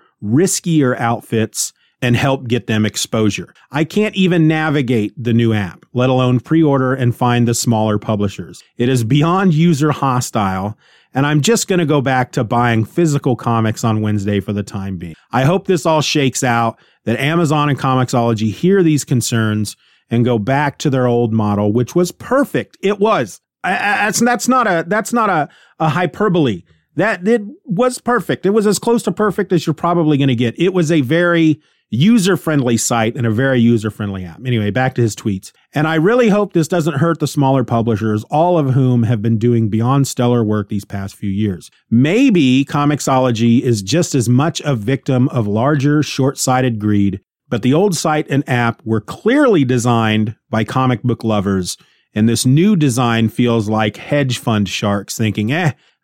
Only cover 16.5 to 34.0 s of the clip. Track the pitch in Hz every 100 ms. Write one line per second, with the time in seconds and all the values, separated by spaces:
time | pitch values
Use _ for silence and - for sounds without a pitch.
16.5 | 117 117 - _ _ - 113 139 170 160
17.5 | 151 147 131 139 131 123 127 117 110 110
18.5 | 101 175 196 165 147 - 127 - 113 110
19.5 | 107 104 - _ _ _ 117 120 120 101
20.5 | 135 147 - 151 131 123 120 120 110 104
21.5 | 104 104 113 120 175 180 - - 262 269
22.5 | 131 107 _ - 202 214 190 107 - _
23.5 | _ 180 196 202 208 208 214 233 240 -
24.5 | 254 220 170 165 208 214 240 214 170 139
25.5 | - _ _ 156 147 180 - 208 175 139
26.5 | 92 - _ _ - 202 180 185 233 208
27.5 | 294 - 180 247 247 - 240 - - 185
28.5 | 220 208 190 - 233 - 175 214 - 196
29.5 | 175 165 151 170 175 151 143 139 120 120
30.5 | 113 175 185 156 165 123 165 175 170 160
31.5 | 151 _ _ _ 110 185 233 185 180 -
32.5 | 147 123 117 - 117 110 123 117 107 135
33.5 | 127 117 117 107 -